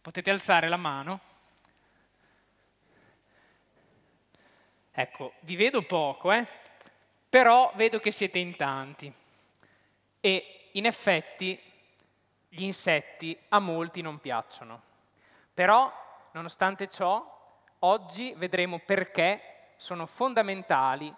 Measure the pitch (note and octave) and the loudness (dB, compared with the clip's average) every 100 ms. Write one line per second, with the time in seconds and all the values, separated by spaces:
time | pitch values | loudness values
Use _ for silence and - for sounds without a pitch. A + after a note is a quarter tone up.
0 | - F3 F3+ G3 - F3 E3 F3 E3+ C#3 | -10 -6 -2 -2 4 4 4 -2 -4 -8
1 | C#3+ F#3+ _ _ _ _ _ _ _ _ | -10 -12 _ _ _ _ _ _ _ _
2 | _ _ _ _ _ _ _ _ _ _ | _ _ _ _ _ _ _ _ _ _
3 | _ _ _ _ _ _ _ _ _ _ | _ _ _ _ _ _ _ _ _ _
4 | _ _ _ _ _ _ _ _ _ - | _ _ _ _ _ _ _ _ _ -6
5 | B2+ - C3 - D#3+ F3 A3+ C#4 E3+ F3 | -6 -6 -14 -14 -12 0 2 2 -2 -2
6 | D3 C#3 F3 G#3+ A#3+ - - - - _ | -2 -2 2 2 0 -14 -20 -20 -20 _
7 | _ _ _ B3+ A#3+ A#3+ B3+ G3 A3 A3 | _ _ _ 6 8 8 6 2 0 0
8 | G#3+ G#3 F#3+ F#3 F3 E3+ C#3 C3+ C3+ - | -4 -4 -4 -4 -6 -4 -4 -4 -8 -14
9 | C#3+ - _ _ _ _ _ _ _ _ | -18 -20 _ _ _ _ _ _ _ _
10 | _ _ G3+ F#3+ - - _ G3 A3 A3 | _ _ 0 0 -4 -20 _ -2 -2 0
11 | - E3+ - - F#3 F#3 _ _ _ _ | 0 0 -2 -8 -8 -8 _ _ _ _
12 | _ _ _ _ _ E3 F#3+ F#3 - D#3 | _ _ _ _ _ -10 -8 -4 0 0
13 | - - D#3+ E3 _ G#3 G3 E3 E3+ F3+ | -2 -14 -12 -12 _ 0 2 -4 -6 -8
14 | E3 D3 C#3 A#2+ A2+ - A#2 A#2 _ _ | -12 -12 -6 -6 -6 -18 -20 -20 _ _
15 | _ _ _ _ _ - F3+ A3 C4 - | _ _ _ _ _ -2 4 6 4 -4
16 | - - - D#3+ E3 - F#3+ F#3+ G3 - | -20 -20 -18 -14 -14 -2 -2 -2 -12 -4
17 | F3+ G#3 - - _ _ _ _ F3+ G#3+ | -2 -2 -4 -20 _ _ _ _ 2 2
18 | F3+ F3 B3+ D#3+ F3+ F3+ F3+ E3+ - G3 | -2 -12 -12 -8 -4 -2 -2 -4 -2 -2
19 | F#3 - E3+ G#3 - - - _ - F3 | 0 0 0 0 -8 -20 -20 _ -14 -12
20 | E3 - B3+ A#3 G#3 F#3+ F#3 D3 C3 C3+ | -12 -4 -2 0 -2 -4 -2 0 2 -2
21 | D3+ | -8